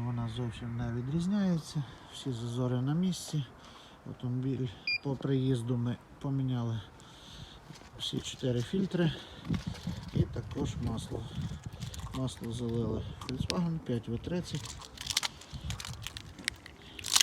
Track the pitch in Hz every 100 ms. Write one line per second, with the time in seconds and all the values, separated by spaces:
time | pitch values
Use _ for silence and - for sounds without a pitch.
0 | 120 120 117 117 120 - 117 117 120 120
1 | 127 160 175 208 190 165 - 156 123 -
2 | - - 135 117 117 120 123 123 131 160
3 | 185 170 - 156 127 - - - - -
4 | - 104 123 123 131 123 127 - - -
5 | 143 127 139 135 131 123 117 123 120 117
6 | - - 139 135 131 123 117 110 - -
7 | - - - - - - - - - -
8 | - 135 - - 135 120 117 190 190 175
9 | 165 131 - - - - - - - -
10 | - - - 147 - 135 - - 117 110
11 | - - - - - - - - - -
12 | - 131 131 - 117 117 120 117 110 -
13 | - - - 127 - 185 170 160 - 120
14 | 113 117 151 175 - 151 - - - -
15 | - - - - - - - - - -
16 | - - - - - - - - - -
17 | - -